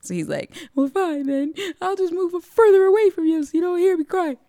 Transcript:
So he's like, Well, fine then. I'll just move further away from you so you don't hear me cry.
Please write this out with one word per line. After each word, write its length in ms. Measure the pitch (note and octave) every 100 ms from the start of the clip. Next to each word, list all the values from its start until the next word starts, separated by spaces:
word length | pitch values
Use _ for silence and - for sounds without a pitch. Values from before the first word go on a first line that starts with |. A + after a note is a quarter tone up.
So 120 | -
he's 140 | F3+ D3+
like, 240 | C#3+ - - D4 -
Well, 120 | C#4
fine 400 | F#4+ F#4 D4 C#4
then. 260 | C#4 C#4+ D#4+ G4 D4+
I'll 140 | F4+ F#4+
just 180 | F#4
move 300 | E4+ F4+ F4
further 400 | - - A4+ G4 F#4+
away 240 | G4 G#4+
from 160 | F4 D#4+
you 180 | D#4+
so 80 | C#4+
you 80 | D#4+
don't 180 | F4+ F4
hear 180 | F#4 F4+
me 60 |
cry. 340 | D4 F#4+ E4 B3+